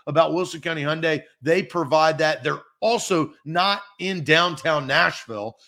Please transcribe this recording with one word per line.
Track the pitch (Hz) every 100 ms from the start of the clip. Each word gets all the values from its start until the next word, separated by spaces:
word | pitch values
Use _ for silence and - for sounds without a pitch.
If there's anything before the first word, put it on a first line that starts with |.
| 147
about | 151 156
Wilson | 165 180 160
County | 170 160
Hyundai. | 143 160 165 151 - _
They | 135 175
provide | 160 175 147 156 160 151
that. | 156 151
They're | 143 143 - -
also | 220 226 - 175 151 - 147
not | 170 196 202 - -
in | 185 185
downtown | 147 160 175 151 165 151 135
Nashville, | 151 170 - - 107 107 -